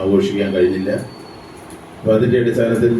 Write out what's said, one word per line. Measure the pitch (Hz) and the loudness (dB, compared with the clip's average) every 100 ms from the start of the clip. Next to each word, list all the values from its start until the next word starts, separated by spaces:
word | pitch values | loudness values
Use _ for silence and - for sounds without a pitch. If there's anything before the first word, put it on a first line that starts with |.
ആഘോഷിക്കാൻ | 95 98 98 101 98 95 | 0 2 2 -2 -2 2
കഴിഞ്ഞില്ല. | 90 95 95 107 - - - - - - - - - - | 2 0 -2 -4 -8 -16 -20 -20 -20 -20 -20 -20 -20 -8
അപ്പോൾ | 110 110 | 0 2
അതിൻ്റെ | 123 123 | 4 2
അടിസ്ഥാനത്തിൽ | 120 117 113 113 120 117 | 0 0 0 2 2 0